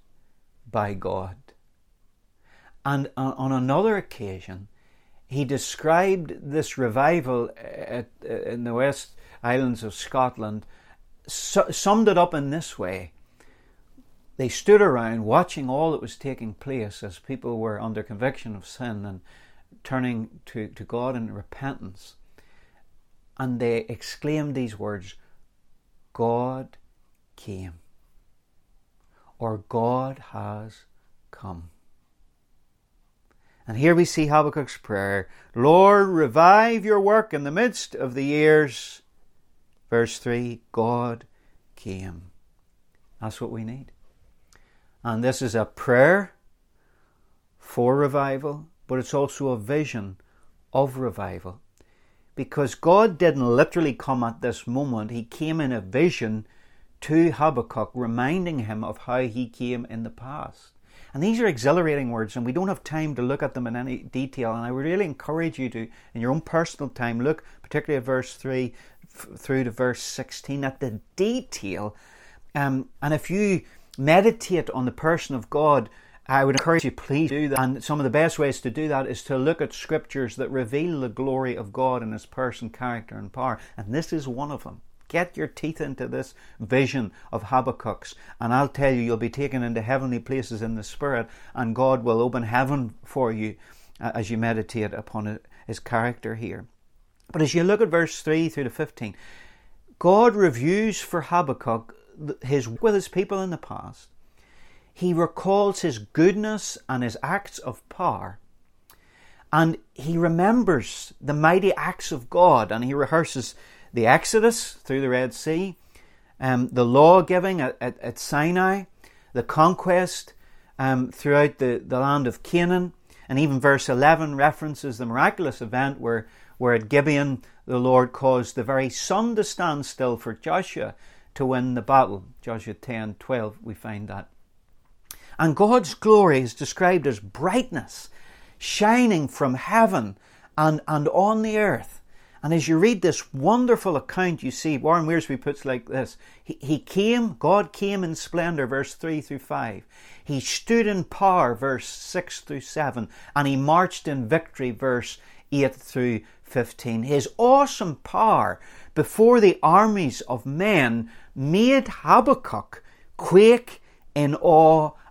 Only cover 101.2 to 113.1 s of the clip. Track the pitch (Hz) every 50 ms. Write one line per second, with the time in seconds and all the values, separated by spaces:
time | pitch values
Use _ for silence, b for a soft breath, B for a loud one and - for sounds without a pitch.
101.2 | 147 - 170 175 175 143 123 - - 131 113 113 113 - - - _ _ - -
102.2 | 151 143 139 - - 123 143 143 120 117 113 117 - 226 208 202 185 - - 180
103.2 | 202 202 202 190 190 185 170 - - - 107 101 - - - - - _ _ -
104.2 | - - b b b b b b b b b b b b b - 180 180 175 160
105.2 | 175 160 - - - 185 196 202 202 202 190 - - 170 131 110 104 - _ 147
106.2 | 160 185 196 208 208 214 214 208 - - - - - - 131 127 123 117 110 -
107.2 | - 139 175 202 - - - - - 131 113 - _ _ - - 180 165 117 92
108.2 | 98 95 101 - - _ _ _ _ _ _ _ _ _ b b b b b b
109.2 | b b b b b b - 156 160 165 165 - - _ _ - 127 151 170 165
110.2 | 170 170 165 165 180 202 226 247 226 196 170 123 110 - - - - - - -
111.2 | - 135 147 147 151 160 175 185 185 190 175 - - 175 185 - - - 170 135
112.2 | 120 - - 170 185 180 147 120 107 90 107 117 120 127 139 143 139 -